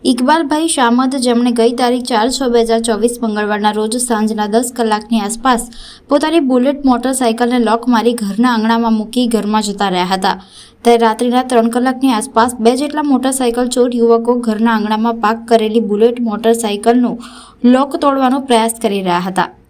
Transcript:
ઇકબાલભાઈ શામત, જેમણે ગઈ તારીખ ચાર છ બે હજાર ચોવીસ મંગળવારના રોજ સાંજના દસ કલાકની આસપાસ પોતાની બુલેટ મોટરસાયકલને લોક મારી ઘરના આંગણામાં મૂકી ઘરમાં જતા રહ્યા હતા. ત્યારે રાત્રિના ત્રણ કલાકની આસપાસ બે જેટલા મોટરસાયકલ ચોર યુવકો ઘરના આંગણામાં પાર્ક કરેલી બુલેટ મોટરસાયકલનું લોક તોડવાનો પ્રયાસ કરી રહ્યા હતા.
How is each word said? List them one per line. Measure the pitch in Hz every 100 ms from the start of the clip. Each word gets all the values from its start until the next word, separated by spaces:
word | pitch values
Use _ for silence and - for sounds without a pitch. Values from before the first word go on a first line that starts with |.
| -
ઇકબાલભાઈ | 247 254 320 285 302 330 285
શામત, | 240 247 262 269 247
જેમણે | 240 247 233
ગઈ | 233 240
તારીખ | 240 247 247
ચાર | 226 233 254
છ | 262 233
બે | 226
હજાર | 226 233
ચોવીસ | 208 233 240 226
મંગળવારના | 208 208 208 208 208
રોજ | 220 240 240
સાંજના | 220 214 214 214 220
દસ | 254 -
કલાકની | 226 214 220 226 202
આસપાસ | 226 262 233 233 - - - _
પોતાની | 285 311 330 269
બુલેટ | 254 254 285 269
મોટરસાયકલને | 240 254 262 240 226 240 247 214
લોક | 226 247
મારી | 233 226 240
ઘરના | 202 196 247 220
આંગણામાં | 220 233 233 220
મૂકી | 220 247 240 220
ઘરમાં | 202 214 208
જતા | 196 202 180
રહ્યા | 180 190
હતા. | 190 185 - - - _
ત્યારે | 233 240 226
રાત્રિના | 220 247 247 254
ત્રણ | 240 233 240
કલાકની | 254 247 269 220
આસપાસ | 220 226 247 247 220
બે | 254
જેટલા | 294 294 294
મોટરસાયકલ | 254 262 262 247 233 247 254
ચોર | 247 240
યુવકો | 233 233 233 247 233
ઘરના | 214 226 220
આંગણામાં | 214 214 226 233 208
પાર્ક | 226 -
કરેલી | 226 214 226 196
બુલેટ | 208 233 247 233
મોટરસાયકલનું | 208 226 233 220 202 - 247 240 - - - - _ 240 262
લોક | 277 330 294
તોડવાનો | 269 262 277 269
પ્રયાસ | 233 226 226 226
કરી | 202 190
રહ્યા | 175 185
હતા. | 185 170 -